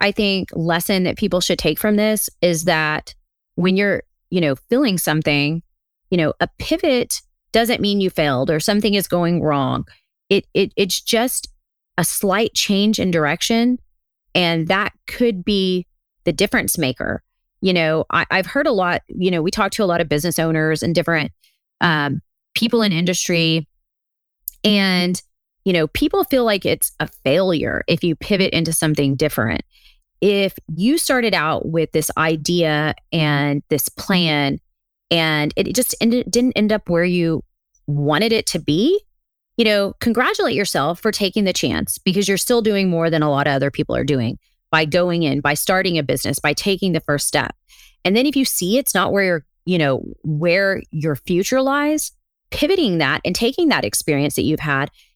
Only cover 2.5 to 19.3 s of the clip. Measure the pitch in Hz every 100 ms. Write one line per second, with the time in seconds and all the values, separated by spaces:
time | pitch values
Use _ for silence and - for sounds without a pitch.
2.5 | 165 170 160 156 156 - - _ _ _
3.5 | - 180 190 202 180 - _ - 180 156
4.5 | 131 - 240 277 180 - 156 151 143 147
5.5 | 165 - _ _ _ - 180 151 - -
6.5 | - - 320 330 254 240 - _ _ _
7.5 | 220 233 240 202 202 185 - 151 127 139
8.5 | 156 185 208 208 202 175 175 170 175 151
9.5 | 143 131 127 - - _ _ - 196 -
10.5 | - 196 - 190 - - 226 254 - -
11.5 | _ _ _ _ - 165 - 202 196 226
12.5 | - - 196 214 214 190 170 147 165 -
13.5 | 226 240 247 - _ _ _ _ - 170
14.5 | 165 160 190 208 _ - - 240 190 175
15.5 | 202 185 180 175 _ _ _ - 156 202
16.5 | 226 196 - 131 127 - - _ _ _
17.5 | - 190 180 160 160 - 170 - 185 185
18.5 | 277 302 208 175 170 - - 185